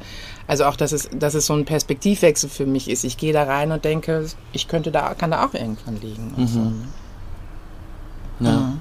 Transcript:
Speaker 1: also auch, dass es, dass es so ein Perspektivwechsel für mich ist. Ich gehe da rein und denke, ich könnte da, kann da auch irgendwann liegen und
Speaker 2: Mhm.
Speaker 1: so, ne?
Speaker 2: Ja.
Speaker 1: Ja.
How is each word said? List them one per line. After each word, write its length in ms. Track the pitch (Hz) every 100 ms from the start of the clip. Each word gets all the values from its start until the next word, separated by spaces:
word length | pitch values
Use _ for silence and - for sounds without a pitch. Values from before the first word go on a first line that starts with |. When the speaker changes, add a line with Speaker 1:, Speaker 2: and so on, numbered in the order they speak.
| - - - - -
Speaker 1:
also 180 | 147 143
auch, 100 | 135
dass 160 | 147
es, 160 | 147 -
dass 220 | - 147 151
es 100 | 147
so 80 |
ein 120 | 151 143
Perspektivwechsel 840 | 156 - 139 202 202 170 147 147
für 160 | - 135
mich 240 | 135 -
ist. 140 | 123
Ich 140 | 127 -
gehe 160 | 156
da 100 | 151
rein 280 | 139 139 151
und 140 | 160 151
denke, 400 | 160 160 160 156 - -
ich 140 | - -
könnte 240 | 165 156
da, 220 | 151 -
kann 160 | - 165
da 160 | 160 277
auch 80 |
irgendwann 480 | - 113 107 - 107
liegen 320 | 110 107 113 127
und 80 |
Speaker 2:
Mhm. 40 | 123
Speaker 1:
so, 120 | 117
ne? 1900 | 113 113 127 - - - - - - - - - - - - - - - 120
Speaker 2:
Ja. 20 |
Speaker 1:
Ja. 220 | 139 131 147